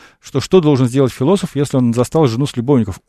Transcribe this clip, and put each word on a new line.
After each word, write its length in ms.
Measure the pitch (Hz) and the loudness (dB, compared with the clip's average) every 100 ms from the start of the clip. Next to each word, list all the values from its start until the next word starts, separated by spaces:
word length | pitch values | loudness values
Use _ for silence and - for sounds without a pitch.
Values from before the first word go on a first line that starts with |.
| - _ | -10 _
что, 200 | - 135 | -10 -8
что 200 | - 190 | 0 2
должен 280 | 151 135 127 | 4 2 2
сделать 260 | 127 131 | 0 0
философ, 420 | - 131 196 175 135 | 0 -2 0 -2 -4
если 220 | 143 139 | -2 0
он 160 | 123 | 0
застал 320 | 117 120 - 143 | 0 0 0 0
жену 220 | 117 139 | 0 -4
с 100 | - | -4
любовников? 420 | 120 135 101 - | 0 0 0 -6